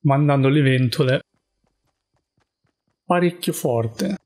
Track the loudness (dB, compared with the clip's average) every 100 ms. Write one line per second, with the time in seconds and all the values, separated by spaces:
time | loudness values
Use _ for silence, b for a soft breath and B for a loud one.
0 | 2 2 2 2 2 2 2 2 0 0
1 | -2 -2 -6 _ _ _ _ _ _ _
2 | _ _ _ _ _ _ _ _ _ _
3 | _ 0 0 -2 -6 -4 -2 -2 -2 -4
4 | -6 -6